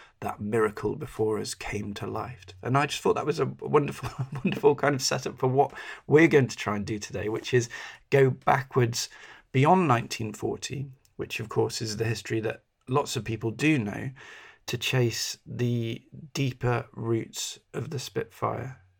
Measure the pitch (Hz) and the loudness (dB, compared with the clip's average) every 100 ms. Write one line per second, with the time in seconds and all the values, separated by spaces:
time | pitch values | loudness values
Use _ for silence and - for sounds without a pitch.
0 | - - 104 - 104 113 107 104 107 101 | -20 -10 -10 -6 -2 2 2 0 -4 -4
1 | 110 - 110 107 104 - - 104 104 101 | -8 -2 0 0 -4 -8 -6 -6 -6 -8
2 | 104 107 104 - - - 120 139 147 - | -8 -6 -8 -12 -18 -10 0 0 0 0
3 | - - 127 151 131 135 - 151 147 - | 0 0 0 0 -2 -4 2 2 2 -6
4 | 127 - 131 139 180 - 147 143 139 135 | -10 -8 -8 -4 -4 4 4 4 2 2
5 | - 131 - - 127 131 135 - - - | 0 -2 -4 -2 2 4 2 0 -14 -12
6 | - 143 165 147 120 - - 104 101 107 | 4 8 8 8 4 0 -4 -2 -2 -6
7 | - 95 104 110 - 123 120 - - - | -6 -6 -4 -4 2 2 2 -8 -14 -16
8 | - 139 135 127 - 135 131 131 120 120 | 2 4 6 4 2 2 2 2 2 0
9 | - - - - _ 131 147 185 165 117 | -6 -10 -20 -20 _ 2 6 6 6 2
10 | 101 - 110 104 110 104 - 135 135 - | 0 -6 -6 -4 -4 -4 -6 -8 -8 -10
11 | _ - - - 107 - 117 - 113 107 | _ -12 -8 -8 -4 0 0 0 -6 -2
12 | 113 107 - 110 107 - _ _ - 135 | -2 -2 -2 -2 -2 -6 _ _ -2 -2
13 | 135 127 101 113 113 107 151 151 104 104 | 0 -4 -4 -4 -4 0 2 2 0 -4
14 | 123 - - - - - - 127 - 131 | -8 -10 -20 -20 -20 -18 -8 -4 0 2
15 | 120 - - - - 117 120 120 113 - | 2 0 -6 -8 -10 -4 0 0 -2 -6
16 | _ 131 156 - 135 - 127 123 123 - | _ -20 -10 -2 -2 0 0 0 -4 -8
17 | 117 113 - - - - _ - 117 123 | -2 -2 -2 -8 -10 -10 _ -10 -6 -8
18 | - - - - 113 113 123 131 _ | -6 -6 -8 -4 -4 -4 -8 -12 _